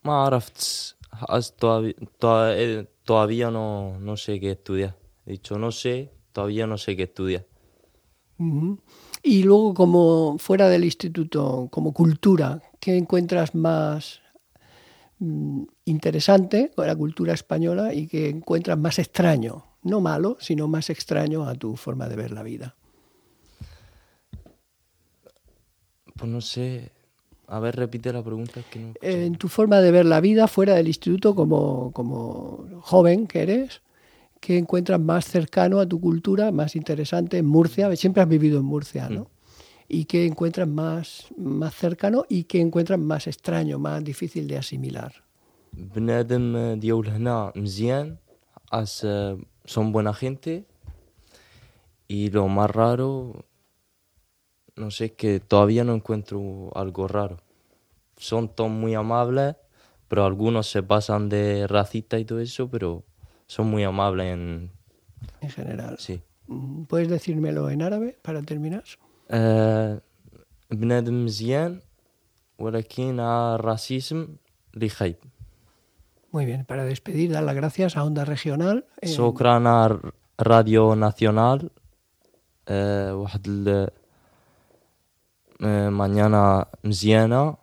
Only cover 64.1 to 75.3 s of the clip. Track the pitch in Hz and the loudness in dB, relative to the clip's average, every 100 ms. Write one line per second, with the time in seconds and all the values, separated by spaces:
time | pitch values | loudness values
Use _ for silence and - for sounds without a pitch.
64.1 | 92 92 90 87 85 87 - _ _ _ | -2 -4 -6 -8 -10 -12 -18 _ _ _
65.1 | - - - 147 - 127 117 117 - - | -20 -20 -14 -14 -12 -12 -10 -12 -14 -12
66.1 | 90 _ _ - 127 135 147 156 165 165 | -12 _ _ -16 -12 -10 -12 -4 -2 -2
67.1 | 170 - 156 151 151 143 143 170 208 233 | -4 -4 -4 -4 -2 -4 -4 -4 -4 -6
68.1 | - - 156 147 151 156 196 - - _ | -10 -10 -10 -8 -8 -8 -10 -14 -20 _
69.1 | _ - 113 113 110 110 110 107 107 _ | _ -4 0 2 4 2 0 -2 -6 _
70.1 | _ _ - _ _ _ 110 113 120 117 | _ _ -20 _ _ _ -4 0 0 0
71.1 | 123 117 104 113 135 170 185 _ _ _ | -2 -4 -4 -4 -2 -4 -8 _ _ _
72.1 | _ _ _ _ _ 110 113 110 - 131 | _ _ _ _ _ -6 -4 -6 -6 -6
73.1 | 123 117 117 117 113 110 110 - 131 131 | -4 -2 0 0 -2 -2 -4 -4 -8 -6
74.1 | 160 151 151 _ _ _ 110 110 - 92 | -8 -10 -16 _ _ _ -6 -6 -2 -4
75.1 | 85 - | -4 -18